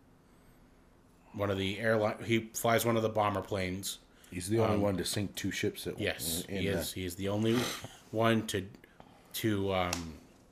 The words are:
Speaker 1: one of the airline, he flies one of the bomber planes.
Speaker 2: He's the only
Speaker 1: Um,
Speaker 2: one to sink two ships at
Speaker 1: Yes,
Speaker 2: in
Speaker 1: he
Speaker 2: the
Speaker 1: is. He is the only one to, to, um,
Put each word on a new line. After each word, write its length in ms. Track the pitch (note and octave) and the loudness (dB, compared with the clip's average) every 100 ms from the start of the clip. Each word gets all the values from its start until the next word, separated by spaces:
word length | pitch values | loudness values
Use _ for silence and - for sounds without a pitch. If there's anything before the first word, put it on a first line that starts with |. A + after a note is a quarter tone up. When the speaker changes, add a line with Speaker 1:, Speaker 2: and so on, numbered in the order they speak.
| - - _ - - - - - - - - - - | -16 -20 _ -20 -20 -20 -20 -20 -20 -20 -20 -20 -12
Speaker 1:
one 180 | G#2+ G2+ | -4 0
of 80 | F#2+ | 2
the 200 | F#2+ G2+ | 0 0
airline, 380 | A2+ A2 G#2+ - | 2 2 2 0
he 260 | A2+ A2+ A2 | 2 2 2
flies 300 | - A#2 A#2 | -2 2 4
one 120 | A2+ A2+ | 4 2
of 60 | |
the 60 | A2 | 2
bomber 320 | G#2+ G#2 F#2+ | 2 2 2
planes. 580 | F#2 G2+ F#2 F#2+ G2 - - - - | -2 -2 -2 -4 -6 -10 -14 -20 -12
Speaker 2:
He's 180 | F#2 F2+ | -8 0
the 100 | A2+ | 2
only 160 | G#2 F#2+ | 4 4
Speaker 1:
Um, 60 | |
Speaker 2:
one 140 | G2+ F#2 | 2 0
to 80 | |
sink 300 | E2+ G#2 F#2+ - | -2 -2 -4 -4
two 140 | G2 | -4
ships 340 | - G#2 - - | -2 -2 -4 -6
at 120 | - | -4
Speaker 1:
Yes, 440 | F#2+ - F2 E2+ - | -4 -2 -4 -4 -4
Speaker 2:
in 80 | F#2+ | -4
Speaker 1:
he 80 | G2 | -2
Speaker 2:
the 60 | F2+ | -2
Speaker 1:
is. 140 | D#2+ | -2
He 120 | F#2+ | -6
is 100 | F2+ | -6
the 140 | F2 G2 | -4 -2
only 280 | G#2 A2+ B2 A#2 - - - - | 0 2 2 0 -4 -12 -18 -6
one 360 | A2 A2+ A2+ G#2+ | 2 4 4 2
to, 180 | G2+ F#2+ - - - - - - | -4 -4 -12 -20 -20 -20 -20 -14
to, 380 | - A2+ G2+ G2 | -2 0 2 2
um, 420 | F#2 F2 F2 E2 D2+ - - - | 2 2 -2 -6 -12 -18 -20 -20